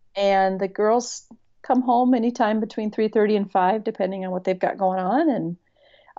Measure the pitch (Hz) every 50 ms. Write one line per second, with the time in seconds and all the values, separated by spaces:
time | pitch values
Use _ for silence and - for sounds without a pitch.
0 | _ _ - 202 202 196 196 190 190 190 190 185 196 190 190 - 214 214 226 240
1 | 233 - - - - - - - _ _ _ _ - - 262 254 254 254 240 240
2 | 254 247 262 240 226 240 233 - 240 208 220 220 220 214 - - 214 214 - -
3 | 220 214 - 220 208 208 214 208 202 202 - 196 185 185 208 220 208 226 214 -
4 | 196 185 190 190 185 185 180 185 185 190 185 185 - - - 196 196 185 185 185
5 | 185 185 220 277 339 320 240 185 160 165 175 - _ _ _ _ _ _ _ _
6 | _ _ -